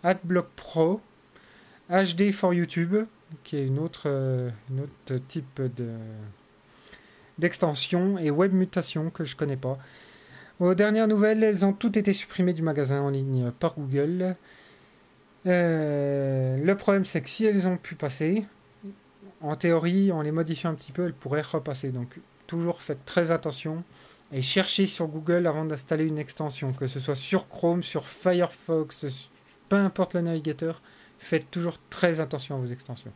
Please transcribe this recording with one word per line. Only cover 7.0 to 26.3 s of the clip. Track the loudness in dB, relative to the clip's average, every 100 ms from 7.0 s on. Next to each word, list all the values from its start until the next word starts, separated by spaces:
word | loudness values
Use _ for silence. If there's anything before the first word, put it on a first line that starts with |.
| -20 -20 -20 -2
d'extension, | -2 2 0 2 0 2 2 2
et | 2
Web | 4 4
Mutation, | 4 2 0 -2 -2 -4
que | -4
je | -8 -4
connais | -4 -2
pas. | -4 -6 -10 -20 -20 -20 -20 -20 -20 _
Aux | 2
dernières | 4 4 4 4
nouvelles, | 4 4 6
elles | 4 4 2
ont |
toutes | 2 2 2
été | 2
supprimées | 2 -2 0 0
du | 2
magasin | 0 0 0 2
en | 0
ligne | 0 0 0 -2 -2
par | -4
Google. | -2 -4 0 0 0 -2 -4 -10 -20 -20 -20 -20 _ _ _ _ _ 0
Euh, | 2 4 2 2 0 0 0 0 0 0 2
le | 2 2
problème, | 2 2
c'est | 2 -2
que | -2
si | 0
elles | 2 2 2
ont | -2
pu | -6
passer, | -8 -6 -2 0 0 -2 -12 _ _ -18 -18 _ _ -20 -10
en | -6
théorie, | 0 4 4 4 4 4
en | 2
les | 0
modifiant | -2 -2 -2 -2
un |
petit | -4 -8
peu, | -4
elles | -4
pourraient | -4 -4 -2
repasser. | -2 -4 -4 -6 -6
Donc, | -6 -8 -12 -20 _ -8
toujours | -4 -2 -4
faites | -6 -8
très | -2 0 2
attention | 0 -2 -6 -6 -8 -10 -18 -20 -20 -10
et | -4
cherchez | 0 0 2 2 0
sur | 0 -4
Google | -4 0 2 2
avant | 0 -2
d'installer | -4 -2 0
une | 0 -2
extension, | -6